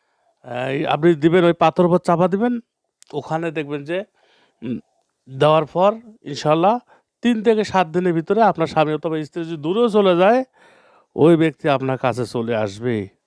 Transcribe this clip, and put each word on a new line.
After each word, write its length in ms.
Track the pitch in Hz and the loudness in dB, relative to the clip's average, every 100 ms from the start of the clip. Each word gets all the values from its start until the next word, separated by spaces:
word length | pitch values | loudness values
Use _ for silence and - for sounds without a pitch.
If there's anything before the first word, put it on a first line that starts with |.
| _ _ _ _ 127 123 131 | _ _ _ _ -12 -8 -6
এই 160 | 139 151 | -4 -2
আপনি 280 | 143 165 | 0 2
দিবেন, 300 | 160 165 180 | 2 2 4
ওই 80 | 170 | 2
পাথর 340 | 165 165 - 175 | 4 2 2 2
উপর 120 | 175 | 2
চাপা 300 | - 165 180 | 2 0 2
দিবেন, 320 | 196 240 240 - _ _ _ _ | 0 -2 -4 -10 _ _ _ _
ওখানে 380 | 151 - 160 170 | -12 -6 -6 -6
দেখবেন 340 | 156 143 147 | -6 -8 -8
যে, 200 | 143 180 208 _ _ _ _ _ | -8 -8 -8 _ _ _ _ _
উম, 160 | 120 117 - _ _ _ - 135 | -10 -10 -10 _ _ _ -14 0
দেওয়ার 280 | 147 156 156 | 2 2 0
পর 280 | 170 190 226 233 220 | 0 0 0 -8 -20
ইনশাল্লাহ 560 | 143 139 156 160 185 240 _ _ _ _ | -14 -6 -2 2 2 0 _ _ _ _
তিন 200 | 233 233 | -4 -2
থেকে 220 | 214 214 | 0 0
সাত 220 | 202 190 170 | 0 0 0
দিনের 260 | 165 180 | -2 -2
ভিতরে 300 | 165 160 202 | -2 -2 2
আপনার 240 | 214 170 160 | 2 2 -2
স্বামী 260 | - 151 | 0 -2
অথবা 320 | 156 165 156 | -2 -4 -6
স্ত্রী 200 | 151 175 | -8 -10
যদি 120 | 165 165 | -10 -8
দূরেও 320 | 147 196 240 | -4 0 2
চলে 280 | 202 196 175 | 2 2 4
যায়, 280 | 185 247 262 _ _ _ _ _ _ - | 4 2 0 _ _ _ _ _ _ 2
ওই 200 | 147 165 | 4 4
ব্যক্তি 320 | 165 - 156 | 2 -2 -2
আপনার 300 | 135 131 131 | -2 -2 -2
কাছে 280 | 131 113 113 | -2 -4 -4
চলে 300 | 123 113 117 | -4 -4 -2
আসবে, 520 | 107 98 120 113 98 _ | -4 -4 -4 -4 -6 _